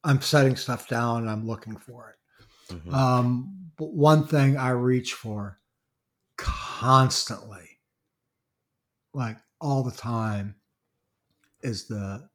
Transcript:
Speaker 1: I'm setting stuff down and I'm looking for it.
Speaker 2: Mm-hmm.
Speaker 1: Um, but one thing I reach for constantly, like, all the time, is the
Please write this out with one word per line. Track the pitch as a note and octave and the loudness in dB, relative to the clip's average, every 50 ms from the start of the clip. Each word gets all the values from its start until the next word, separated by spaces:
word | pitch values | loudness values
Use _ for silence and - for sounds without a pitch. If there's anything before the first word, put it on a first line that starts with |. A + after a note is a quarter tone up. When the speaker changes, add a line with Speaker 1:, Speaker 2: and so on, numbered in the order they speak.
| - | 2
Speaker 1:
I'm | D#3 C#3 C3+ | 2 2 2
setting | - - - D3 C#3 C3+ B2+ | 2 2 4 6 6 4 2
stuff | - - - B2 A#2 - - | 0 -4 -6 -6 -8 -6 -4
down | B2 A#2 A#2 A#2+ A#2 A#2 A#2 | -2 0 0 0 0 -2 -2
and | A2 | -4
I'm | A2 G#2+ A2 | -4 -4 -4
looking | A2+ A2+ G2+ - A2+ A2 - | -6 -8 -8 -10 -14 -16 -16
for | - - A#2+ A#2+ - - - _ _ _ _ _ - _ _ _ _ - | -16 -20 -20 -20 -20 -20 -20 _ _ _ _ _ -20 _ _ _ _ -16
it. | F#2 | -16
Speaker 2:
Mm-hmm. | F2 D#2 F2+ C#3 | -14 -10 -4 0
Speaker 1:
Um, | C3 C3+ B2+ B2+ B2 B2 B2 B2 B2 B2+ G3 G3 F#3+ - E3+ _ _ | 2 2 4 2 2 2 2 0 -2 -4 -8 -14 -16 -18 -20 _ _
but | D#3 D#3 - | -12 -8 -2
one | E3 C#3+ D3+ D#3 D#3 D3 - | 4 6 6 6 6 4 2
thing | D#3 D3 C#3 C3+ C#3 C#3 | 2 4 4 4 4 2
I | C3 B2+ | 0 0
reach | B2+ B2 B2 B2+ B2+ B2+ B2 - - | 0 2 2 2 2 2 0 -4 -10
for | - - A2+ G#2+ G#2 G2+ G2+ F#2+ _ _ _ _ _ _ _ _ _ _ _ _ _ _ _ _ - | -10 -8 -8 -8 -8 -8 -10 -12 _ _ _ _ _ _ _ _ _ _ _ _ _ _ _ _ -8
constantly, | - - - - - - - - A2 B2+ C3 C3 C3 B2+ - - - - A#2+ - - A2 G#2 - - - _ _ _ _ _ _ _ _ _ _ _ _ _ _ _ _ _ _ _ _ _ _ _ _ _ _ _ _ _ | -6 -6 -6 -6 -8 -12 -10 -4 4 6 8 8 8 6 2 -2 -4 -4 -8 -10 -12 -16 -18 -20 -20 -20 _ _ _ _ _ _ _ _ _ _ _ _ _ _ _ _ _ _ _ _ _ _ _ _ _ _ _ _ _
like, | C#3+ B2 A2+ A2 - _ _ _ _ | -6 -6 -6 -6 -10 _ _ _ _
all | E3 D3 C3+ C3+ C3 | -4 -2 -2 -2 -2
the | B2+ | -4
time, | - - - A2+ A#2+ A2+ A2 A2 G#2+ G#2 G2 G2+ G2+ _ _ _ _ _ _ _ _ _ _ _ _ _ _ _ _ _ _ _ _ _ | -6 -8 -8 -6 -4 -2 -2 -2 -2 -4 -6 -8 -10 _ _ _ _ _ _ _ _ _ _ _ _ _ _ _ _ _ _ _ _ _
is | - C3 A2+ F#2 - - | -8 -8 -6 -8 -8 -10
the | A2 G#2 G2+ G2 G2 A#2 D#3 _ _ | -8 -8 -6 -8 -8 -10 -14 _ _